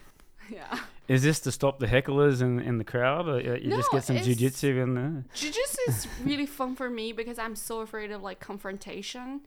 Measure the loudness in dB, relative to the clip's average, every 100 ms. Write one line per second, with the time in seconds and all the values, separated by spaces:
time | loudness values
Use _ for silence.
0 | -20 -20 -20 -20 -16 -14 -8 -8 -8 -10
1 | 2 4 6 4 0 2 2 2 4 4
2 | 4 6 6 6 4 2 0 0 0 2
3 | 2 2 0 0 0 -2 0 0 2 2
4 | 2 2 4 4 2 2 2 2 2 0
5 | -2 -4 -8 -6 -4 -2 -2 -2 -2 -2
6 | -4 -4 -2 0 -2 -2 -4 -2 -4 -4
7 | -4 -4 -6 -6 -6 -6 -6 -6 -6 -8
8 | -8 -8 -8 -10 -10 -10 -8 -10 -10 -10
9 | -10 -10 -10 -12